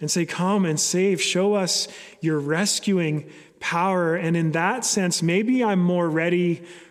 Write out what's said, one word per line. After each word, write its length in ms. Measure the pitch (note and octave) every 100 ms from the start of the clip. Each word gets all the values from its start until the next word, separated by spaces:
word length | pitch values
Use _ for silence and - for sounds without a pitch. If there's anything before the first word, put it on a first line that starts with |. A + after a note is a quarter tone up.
and 100 | D3+
say, 140 | F3+ E3
"Come 400 | - F3+ G#3 F3
and 120 | D#3
save. 440 | - F3+ G3 F#3+
Show 320 | - F3 G3
us 340 | G#3 F3+ - - - - -
your 180 | D#3+ D3+
rescuing 880 | C#3+ D#3+ G3+ - - F#3+ D#3+ D3+ - - - -
power." 560 | - E3+ F#3 F#3 E3+ E3+
And 220 | E3 E3+
in 140 | E3
that 340 | D#3+ F3+ B3 -
sense, 380 | G#3 F3+ -
maybe 400 | E3+ F3+ A3+ B3+
I'm 160 | A3+ F#3+
more 280 | F3+ F3+ E3+
ready 540 | D#3 E3+ F3+ F3 E3 - - -